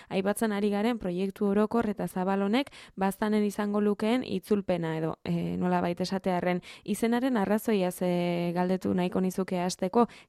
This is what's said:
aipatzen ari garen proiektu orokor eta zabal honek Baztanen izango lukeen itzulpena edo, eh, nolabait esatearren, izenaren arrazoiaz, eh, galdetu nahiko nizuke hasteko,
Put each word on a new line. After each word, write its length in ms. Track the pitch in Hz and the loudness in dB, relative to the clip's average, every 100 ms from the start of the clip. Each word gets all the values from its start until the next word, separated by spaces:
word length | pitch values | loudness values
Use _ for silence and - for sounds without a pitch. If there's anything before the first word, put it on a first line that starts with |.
| - | -6
aipatzen 420 | 190 196 208 226 | -2 0 0 0
ari 180 | 202 208 | 0 0
garen 300 | 202 220 233 | 2 0 -2
proiektu 480 | 185 175 190 - 202 | -4 -2 -2 0 2
orokor 420 | 202 214 233 220 | 2 2 2 0
eta 180 | - 180 | -2 -4
zabal 340 | 185 185 196 | -2 0 0
honek 300 | 196 240 285 - - - | 2 0 -2 -10 -12 -2
Baztanen 480 | 190 - 214 214 | -2 0 0 2
izango 380 | 208 196 208 208 | 0 -2 -2 2
lukeen 420 | 208 202 214 254 | 2 2 2 0
itzulpena 720 | - 185 - 208 185 175 165 160 | 0 -4 0 0 0 -2 -2 -2
edo, 200 | 160 - - | -4 -4 -2
eh, 320 | 170 170 175 | -2 -2 -2
nolabait 420 | 180 180 175 175 | 0 2 0 -2
esatearren, 640 | 180 190 196 180 180 180 - - - | -4 -2 0 0 0 -2 -4 -12 -6
izenaren 520 | 208 233 240 269 233 | -2 0 2 2 2
arrazoiaz, 640 | 190 214 - 208 180 - | 2 2 2 2 2 0
eh, 500 | 180 175 175 175 175 170 | 0 2 0 0 0 0
galdetu 380 | 180 185 196 | 0 0 0
nahiko 260 | 185 180 185 | 0 0 0
nizuke 400 | 185 185 185 180 | 0 0 -2 -2
hasteko, 480 | 180 - 185 240 233 - | -2 -2 0 2 2 0